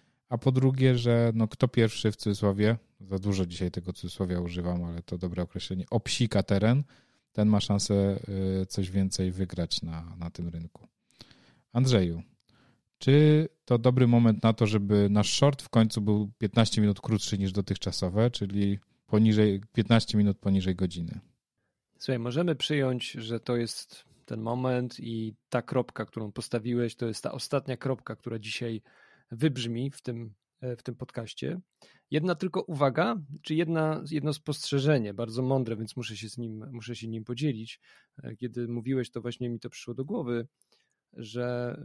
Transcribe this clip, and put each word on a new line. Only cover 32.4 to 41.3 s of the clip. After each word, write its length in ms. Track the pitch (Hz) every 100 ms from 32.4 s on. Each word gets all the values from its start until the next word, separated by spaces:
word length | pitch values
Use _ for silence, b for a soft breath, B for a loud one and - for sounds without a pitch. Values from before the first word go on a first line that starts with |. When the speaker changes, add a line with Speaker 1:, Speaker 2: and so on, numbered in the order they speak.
| 185 185
Speaker 2:
uwaga, 600 | - 143 147 139 208 226 143 139
czy 140 | - 156
jedna, 480 | 165 160 156 156 147
jedno 220 | 151 151
spostrzeżenie, 800 | 147 - 147 - 139 143 143 104
bardzo 280 | 101 113 113
mądre, 340 | 127 135 113 110
więc 200 | 107 -
muszę 220 | 113 101
się 120 | 107
z 80 | 120
nim, 280 | 117 110 110
muszę 240 | 123 113 113
się 120 | 113
nim 160 | 113
podzielić. 560 | 107 123 147 110 113 - b b b -
E, 120 | 123 110
kiedy 320 | 123 123 117
mówiłeś, 440 | 120 120 131 120
to 100 | 120
właśnie 280 | 120 117 123
mi 100 | 117
to 100 | -
przyszło 240 | - -
do 120 | 120 135
głowy, 420 | 214 123 120 123 _ _ _ _ _ _
że, 640 | - 110